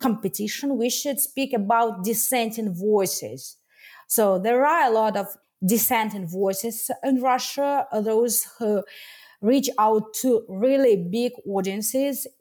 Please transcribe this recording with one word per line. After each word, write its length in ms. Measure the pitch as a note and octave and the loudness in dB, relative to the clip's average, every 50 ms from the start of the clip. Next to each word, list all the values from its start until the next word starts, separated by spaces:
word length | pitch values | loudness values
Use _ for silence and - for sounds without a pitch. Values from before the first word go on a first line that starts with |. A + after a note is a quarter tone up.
competition. 800 | - B3+ G3+ - - F#3 - - G#3 G#3 - - C#4+ C#4 C4+ A3 | -2 -2 0 0 -2 -4 -4 -4 -6 -6 -6 -6 -4 -4 -2 0
We 100 | A#3 B3+ | -2 -2
should 320 | B3+ - - C#4+ C4+ - | -2 -2 -4 -4 -4 -4
speak 320 | - - - C4+ C4+ C4+ | -4 -4 -4 -4 -4 -2
about 520 | C4 G#3 G3 G3+ A#3 A#3 A#3+ A3+ G#3 F#3 F3+ | -2 -2 0 2 2 2 2 0 -2 -4 -4
dissenting 720 | A3 A3+ A3+ - - C4 B3 A3+ A3 A3+ A3+ A3 G3+ F3 | -2 -2 -2 -2 0 0 0 -2 -2 -4 -4 -6 -4 -4
voices. 840 | F3 G3 G#3+ G#3+ G3+ F#3+ F3 - - C3+ G#2+ B2 C3 - - - _ _ _ _ _ - - - - - - | -2 0 2 2 2 2 0 -2 -6 -8 -10 -12 -12 -16 -16 -18 _ _ _ _ _ -20 -20 -20 -16 -8 -4
So 300 | - A#3+ G#3+ G3 F#3+ F#3 | 0 2 4 4 4 2
there 260 | F#3+ A3+ B3 B3+ C#4 | 2 2 2 2 4
are 240 | D4 E4 E4+ D4 B3 | 4 4 4 4 4
a 60 | A3 | 4
lot 220 | A3 A3 G#3+ G3+ | 2 2 2 0
of 100 | G#3 G3 G3 - - _ _ _ - F#3+ | -2 -4 -6 -10 -18 _ _ _ -2 0
dissenting 640 | F3+ A#3 G#3+ A3+ - B3+ A3+ A3 G#3+ G3+ G3+ F#3 E3 | 2 2 2 2 2 0 0 0 -2 -4 -8 -8 -6
voices 600 | F3+ F#3+ G3+ G3 F#3+ F#3+ - A#3 A3+ - - - B3+ - | -4 0 0 0 0 -2 -4 -6 -6 -6 -6 -6 -6 -4
in 180 | - C#4 C4 B3+ | 0 0 2 2
Russia, 680 | B3 C4 B3 B3+ - - - C#4 C#4+ C#4+ C#4+ C4+ - - | 2 2 2 0 0 -4 -2 -2 0 0 0 0 -2 -2
those 540 | - A3 G3+ A3 A3 A3 A#3+ A#3+ - - - - - | -2 -2 0 2 2 2 2 2 0 -2 -4 -6 -8
who 280 | - A#3 G#3+ G#3 F#3+ F#3 - - - - - - - - - _ - | -4 -2 0 0 -2 -2 -6 -12 -20 -20 -20 -20 -20 -20 -20 _ -2
reach 280 | G3 A3 C4+ C#4 C#4 C#4+ - - | 2 2 4 4 2 0 0 2
out 360 | G#3+ A3 A3 G#3+ G#3+ - - - | 4 4 4 2 0 -2 -6 -2
to 240 | - C4 A#3+ A3 - - | 0 2 2 2 0 -2
really 480 | F#3+ F#3+ A#3 C4 C#4 C4+ C4+ A#3+ G#3 | -4 0 2 2 4 4 6 4 4
big 360 | F#3 E3+ F3 G3 A#3 A#3+ A#3+ B3 - - | 4 2 -2 -2 -2 -2 -2 -4 -6 -8
audiences, 840 | G3 G3 F#3+ F#3+ F#3+ F#3+ G#3+ G#3+ - - C4 C#4 C#4+ C4 - - - _ - | -4 -2 -2 -2 -2 -4 -4 -4 -2 0 0 0 0 -2 -4 -8 -12 _ -4